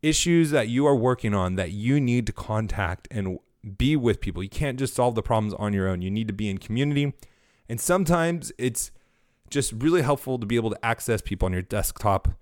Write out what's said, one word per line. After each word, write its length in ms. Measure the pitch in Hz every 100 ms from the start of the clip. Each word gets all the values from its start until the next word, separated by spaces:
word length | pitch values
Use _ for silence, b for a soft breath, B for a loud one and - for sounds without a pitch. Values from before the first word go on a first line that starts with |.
issues 500 | 156 151 175 170 160
that 160 | 147 110
you 180 | 120 147
are 100 | 139
working 380 | 120 123 113
on 220 | 101 90 92
that 160 | 90
you 300 | 101 113 143
need 260 | 127 120 113
to 60 |
contact 720 | - - 110 110 - 90 90 -
and 300 | 117 95 90 _ _ 110 98
be 180 | 123 151
with 240 | 117 104
people. 240 | - 85
You 60 | 95
can't 280 | - 151 131
just 160 | 135
solve 220 | - 123 113
the 80 |
problems 300 | - 110 107
on 180 | 98 104
your 160 | 101 95
own. 140 | 90
You 100 | 92
need 160 | 104 110
to 60 |
be 160 | 101 107
in 80 | 95
community. 560 | - 113 143 143 143 - b b b b b
And 100 | 117
sometimes 720 | - 180 170 170 165 170 - -
it's 340 | 127 117 - - _ _ _ _ -
just 220 | 143 -
really 300 | 110 139 170
helpful 360 | 143 143 - 127
to 80 | 104
be 120 | 117
able 140 | 110
to 140 | 101 113
access 360 | 113 - 110
people 240 | - 95 92
on 80 |
your 80 | 92
desktop 680 | 92 107 - - 107 98 - -